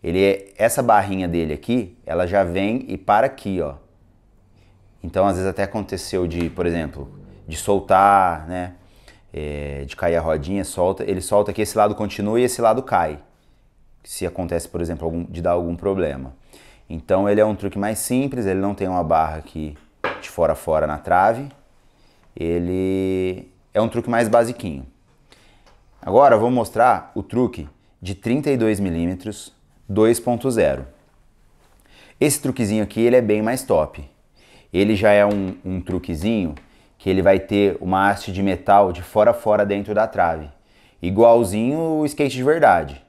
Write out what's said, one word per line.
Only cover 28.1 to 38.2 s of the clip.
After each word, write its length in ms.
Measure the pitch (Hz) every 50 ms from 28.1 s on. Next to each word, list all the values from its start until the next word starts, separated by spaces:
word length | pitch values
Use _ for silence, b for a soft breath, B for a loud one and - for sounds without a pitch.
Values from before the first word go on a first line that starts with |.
| 98
trinta 340 | 87 - 117 120 147 147 151
e 80 | 139
dois 220 | 123 113 110 107 98
milímetros, 720 | 101 95 82 82 85 87 92 92 - 107 104 - - - _ _ _ _ _ _ _ -
dois 320 | 98 104 107 113 120 117
ponto 280 | - 123 120 113 - 135
zero. 380 | 120 113 87 73 69 65 65 64 - _ _ _ _ _ _ _ _ _ _ _ _ _ _ _ _ _ b b b b b b b
Esse 220 | b 135 151 139 -
truquezinho 420 | - 135 127 - 117 98 107 110
aqui, 200 | 104 101 - 110
ele 160 | 113 120 123
é 40 | 127
bem 200 | 120 107 107 107
mais 200 | 107 110 127 135
top. 480 | - - 101 80 76 73 - - 73 - _ _ _ _ b b b b b b b b
Ele 240 | - 90 101 104 110
já 160 | 95 104 107
é 140 | 104 104 101
um, 320 | 101 104 101 95 92 95 - -
um 160 | 92 92 92
truquezinho 760 | 87 - 92 90 - - 85 76 82 107 117 107 90 80 73 - b b b b b b b
que 120 | b - 98
ele 120 | 95 95
vai 200 | 85 98 95 95
ter 340 | 92 - 104 101 101 98 87 -
uma 280 | - 90 92 95 98 101
haste 220 | 101 98